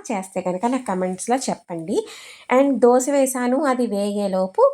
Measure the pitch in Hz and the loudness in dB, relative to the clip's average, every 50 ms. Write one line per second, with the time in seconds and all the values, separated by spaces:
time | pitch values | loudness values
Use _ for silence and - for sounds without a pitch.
0 | 403 - 233 190 196 - - 190 180 269 180 - - 240 269 254 254 - 190 185 | -6 -6 -6 -6 -6 -6 -8 -6 -4 -4 -4 -2 -2 -2 -2 -2 -4 -4 -4 -2
1 | 185 185 185 180 - - 240 269 - - 175 - _ - 175 165 160 170 254 415 | -2 -4 -4 -6 -4 -2 -2 -2 -2 -4 -6 -6 _ -12 -10 -10 -6 -2 -2 -2
2 | 440 - - - - - - - - - 247 254 277 285 269 214 247 240 247 254 | -4 -4 -12 -20 -20 -20 -20 -18 -4 0 2 4 4 4 4 4 6 6 6 4
3 | 254 302 285 277 269 262 262 254 247 247 254 277 320 269 254 254 247 214 202 196 | 2 2 2 2 2 0 0 -2 -2 0 0 0 0 0 0 0 -2 -2 -2 -2
4 | 202 202 202 208 202 196 185 185 185 190 - - 508 554 | -2 -2 -2 -2 -2 -2 0 0 -2 -2 2 4 4 4